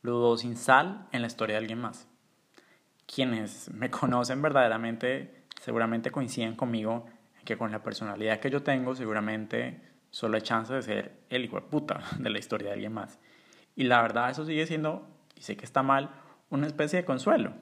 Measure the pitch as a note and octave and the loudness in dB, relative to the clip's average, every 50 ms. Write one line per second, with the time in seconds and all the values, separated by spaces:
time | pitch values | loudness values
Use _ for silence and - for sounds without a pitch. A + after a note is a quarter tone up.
0 | - A#2+ A#2+ A#2+ A#2+ A#2+ A#2 A#2 A#2+ A#2+ A#2 A#2+ - - C3 C3+ D#3 F#3 G3+ - | -2 0 2 4 6 4 4 4 0 -6 -6 -2 6 8 8 8 8 4 -4 -10
1 | - - - B2 A#2 A#2+ A#2+ - A2 G#2+ G#2+ G#2+ A2+ A2 A2+ A#2 B2 G#2+ F#2+ - | -10 -6 -4 -4 -4 -4 -2 -2 -2 0 0 -2 -2 -2 -6 -6 -6 -8 -10 -12
2 | - _ _ _ _ _ _ _ _ _ _ - _ _ _ _ _ _ _ _ | -20 _ _ _ _ _ _ _ _ _ _ -20 _ _ _ _ _ _ _ _
3 | _ - - - C3 B2+ A2+ A2 G#2+ G2+ - - - - F2+ G#2+ B2+ B2 - - | _ -10 -2 -2 0 0 0 -2 -4 -6 -10 -14 -14 -14 -6 -6 -4 -4 -2 0
4 | - B2+ B2 B2 A#2+ B2 C3 C#3 C#3+ D#3 C#3 C3+ B2+ A#2 A2 A2 A#2 A#2 A#2 A2+ | 0 2 2 2 0 0 -2 0 0 4 6 6 6 6 4 0 -2 -4 -4 -2
5 | - B2 C3 C#3 C3+ - - - - _ - - - - A#2 A#2 A#2 A2+ A#2 A#2 | -2 -2 -2 -2 -6 -12 -18 -20 -20 _ -20 -12 -6 -2 0 2 2 2 2 0
6 | A2+ - - D3 C3 A#2 - B2+ A2+ A2 A2+ - C3+ A#2+ A#2 A2+ G#2+ A2 A2+ A#2 | -2 -2 -2 -2 -4 -4 -2 -4 -4 -4 -2 -4 -2 -2 0 -2 0 -2 -2 -2
7 | A#2 - - - _ _ _ - - - A2 A2+ A#2 G#2+ G#2+ G#2+ - A2+ G#2+ - | -6 -12 -20 -20 _ _ _ -20 -6 -6 -4 -4 -2 -4 -4 -6 -6 -6 -6 -6
8 | A2+ G#2 G2+ G2+ G#2+ A2 A2 A2 - C3+ C3 C#3 C#3+ D3 C#3 C3 B2+ B2+ C3 B2+ | -6 -8 -4 -2 2 2 2 2 2 0 0 0 2 2 0 2 0 -2 -4 -4
9 | B2+ A2 G#2+ G#2+ G#2 G#2+ A2 A2 G#2+ G#2+ - A#2 A#2+ B2+ - - - - _ _ | -4 -2 0 0 0 0 -2 -4 -4 -4 -4 -4 -4 -4 -8 -12 -20 -20 _ _
10 | _ _ - - - A2 G#2+ A2 G#2+ - A#2 A2+ A2 A2 C3 C3+ A#2 G#2+ G#2 G2+ | _ _ -8 -4 -2 0 0 0 0 0 0 0 0 -2 -4 -6 -2 -2 -4 -4
11 | - - - - _ _ B2 B2+ B2 - - G2 - - D#3 D3 D3 - - - | -4 -6 -12 -20 _ _ -4 -4 -2 -2 -8 -8 -6 -2 -2 -2 0 0 -6 -6
12 | - - - - B2+ B2 G#2 B2 - - A#2 G#2 G2+ G2+ G2+ G2+ G#2 A2 A2 G#2+ | -6 -8 -8 -4 -4 -2 -4 -4 -4 -4 -4 -4 -4 -6 -6 -6 -6 -6 -6 -8
13 | G2 - - - _ - - _ _ _ - - _ _ _ - C3+ B2 B2 A#2+ | -8 -10 -14 -20 _ -20 -20 _ _ _ -20 -20 _ _ _ 0 4 6 8 6
14 | A2+ A2+ A2 A#2 A#2+ B2 C3 C#3+ D#3 D#3+ D#3+ D3+ D#3+ E3 E3 D#3 D#3 D#3 E3 G3 | 6 6 4 2 2 2 0 -4 -4 -2 0 0 0 0 0 -2 0 -2 -2 -4
15 | - - - _ _ _ _ - - - - - - A#2+ - C3+ C3+ C3+ C3+ C3+ | -10 -16 -20 _ _ _ _ -18 -10 -10 -10 -10 -10 0 0 2 4 6 4 4
16 | C#3+ D3+ - - - - - _ _ _ - C#3 D3 D3+ D3 - D3+ D3+ F#3 F3+ | 4 -2 -10 -18 -20 -20 -20 _ _ _ -2 0 0 0 0 -2 0 2 2 0
17 | F3 - C3 B2+ - G#3 C4+ B3 A3+ - - - | 0 0 -2 0 4 4 4 4 4 0 -6 -10